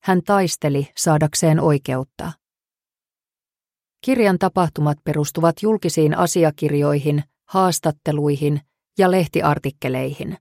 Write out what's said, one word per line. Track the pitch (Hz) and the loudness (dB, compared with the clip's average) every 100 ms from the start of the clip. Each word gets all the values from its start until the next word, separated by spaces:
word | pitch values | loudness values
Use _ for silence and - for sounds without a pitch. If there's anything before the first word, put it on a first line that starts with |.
Hän | - 185 | 0 0
taisteli | 165 202 175 - 151 139 143 - | 2 0 0 -2 -2 -2 -4 -4
saadakseen | 175 151 151 - 165 156 | 0 2 0 0 2 2
oikeutta. | 165 143 - 131 135 - 175 - _ _ _ _ _ _ _ _ _ _ _ _ _ _ _ _ | 2 0 -2 -6 -8 -10 -12 -12 _ _ _ _ _ _ _ _ _ _ _ _ _ _ _ _
Kirjan | - 247 202 180 | -2 2 2 2
tapahtumat | 185 185 170 - 147 - | 0 0 -2 0 -2 -2
perustuvat | - 151 143 - 165 160 | -4 -4 -4 2 0 2
julkisiin | 214 214 170 165 151 - | -2 0 -2 0 0 2
asiakirjoihin, | 175 185 156 151 151 147 147 147 147 147 - _ _ | 0 2 0 0 -2 0 0 0 0 -2 -4 _ _
haastatteluihin | 190 185 165 160 147 - 147 147 139 147 147 _ _ _ - | 0 0 0 -4 -4 -4 -2 -2 0 -2 -4 _ _ _ 0
ja | 185 | 2
lehtiartikkeleihin. | 185 160 165 156 147 135 - 131 127 135 139 139 131 | 2 0 0 0 -2 -6 -8 -6 -4 -6 -8 -12 -12